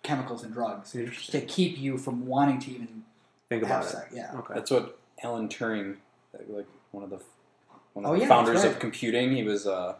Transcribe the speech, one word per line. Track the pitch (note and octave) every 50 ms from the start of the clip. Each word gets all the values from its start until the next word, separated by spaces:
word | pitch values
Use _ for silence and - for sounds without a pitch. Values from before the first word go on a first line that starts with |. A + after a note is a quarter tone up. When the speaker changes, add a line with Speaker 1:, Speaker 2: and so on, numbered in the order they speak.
Speaker 1:
chemicals | - - D3 C3 B2 - A#2+ A#2
and | - A2
drugs | A2+ A#2+ A#2 G#2+ G2+ G2 - - -
Speaker 2:
Interesting. | A#2+ A#2 A#2+ - - - - - C#3
Speaker 1:
to | -
keep | - - F#3+ F3+ D#3+ - C#3
you | C3+ C#3 C3
from | B2 - C#3 A#2+ A#2+ B2+
wanting | B2+ B2+ C#3 C#3+ C#3 C3 C3
to | - C3
even | B2 A#2+ A#2 A2+ A2+ A2 G#2+ - _ _ _ _ _ _ _ _
Speaker 2:
Think | A#2+ A2 A2
Speaker 1:
have | G2+ F#2+ F#2+
Speaker 2:
about | F#2+
it. | - -
Speaker 1:
sex. | - - - -
Yeah. | A#2 A#2+ - - B2
Speaker 2:
Okay. | - - -
Speaker 3:
That's | A#2 - -
what | C3+ A#2+ - - - - _ _ _ -
Alan | - A#2+ A#2+ A#2 A2 G#2
Turing, | - - A#2+ A2 A2 G#2 G2 G2 G2 - _ _ _ _ _ _ - - - G#2+
like, | G#2 G2+ G2+ - - - _ _
one | - G2+ G2
of | F#2+
the, | G2 F2+ - - _ _ _ _ _ _ _ _ - - _ _ _
one | G2+ G#2
of | C3
Speaker 1:
Oh, | E3
Speaker 3:
the | G3
Speaker 1:
yeah, | C4 -
Speaker 3:
founders | B2+ - A#2 A#2 A#2
Speaker 1:
that's | - -
right. | - -
Speaker 3:
of | -
computing, | - A#2+ - - B2 A2+ A#2 A#2+ B2+ C3
he | C3+ B2 G#2+
was, | G#2+ G#2 G2+ G#2
uh, | G2+ F#2+ F#2 F2+ F2+ F#2